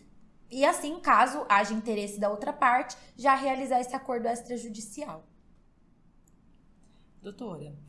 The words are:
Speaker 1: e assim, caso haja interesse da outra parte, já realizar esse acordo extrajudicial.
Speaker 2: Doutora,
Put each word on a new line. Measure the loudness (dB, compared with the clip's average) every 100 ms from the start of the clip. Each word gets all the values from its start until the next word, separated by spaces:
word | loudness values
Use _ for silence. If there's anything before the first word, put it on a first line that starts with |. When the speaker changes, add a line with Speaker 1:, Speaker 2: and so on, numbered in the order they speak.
| -20 -20 -20 _ -14
Speaker 1:
e | 2
assim, | 2 2 -2 -2
caso | 4 6 4 2 2
haja | 2 4
interesse | -2 -2 -4 -4 -2
da | -2
outra | -2 -4
parte, | 2 4 4 0 -10 -18 0
já | 4 4
realizar | 2 -2 0 0
esse | 0
acordo | -4 -4 -2 -2
extrajudicial. | -4 -6 -8 -8 -12 -12 -12 -12 -12 -18 _ _ _ _ _ _ _ _ _ _ _ _ _ _ _ _ _ _ _
Speaker 2:
Doutora, | -16 -12 -12 -10 -12 -16